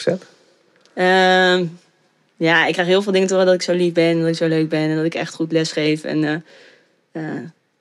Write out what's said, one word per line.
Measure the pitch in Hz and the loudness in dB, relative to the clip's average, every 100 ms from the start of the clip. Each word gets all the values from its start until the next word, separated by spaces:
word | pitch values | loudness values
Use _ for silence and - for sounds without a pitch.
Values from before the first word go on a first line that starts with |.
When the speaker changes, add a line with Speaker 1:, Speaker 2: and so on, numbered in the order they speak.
Speaker 1:
gezegd? | - 185 - _ _ _ _ _ _ | -4 -4 -8 _ _ _ _ _ _
Speaker 2:
Ehm, | - 185 185 185 185 185 180 170 170 _ _ _ _ _ _ | -2 2 4 4 4 4 2 -2 -8 _ _ _ _ _ _
ja, | 165 165 143 | 0 2 2
ik | |
krijg | 165 175 | 0 2
heel | 190 | 2
veel | 208 | 2
dingen | 190 190 | 0 0
te | |
horen | 190 185 | 2 2
dat | 180 | 2
ik | |
zo | - | 0
lief | 180 175 | 0 0
ben, | 170 165 165 | 2 2 2
dat | 165 | 0
ik | 165 | -2
zo | 165 | 0
leuk | 160 160 | 0 0
ben | 160 156 | -2 -2
en | 156 | -2
dat | |
ik | 160 | -4
echt | - 170 | -4 -10
goed | - 160 | -8 -2
lesgeef. | 165 160 - 151 156 | -2 -2 -2 -2 -2
En, | 139 151 | -2 -2
eh, | 151 156 - - - _ _ _ _ | -2 -4 -8 -20 -20 _ _ _ _
eh, | 165 156 139 - - _ _ | -12 -10 -10 -12 -20 _ _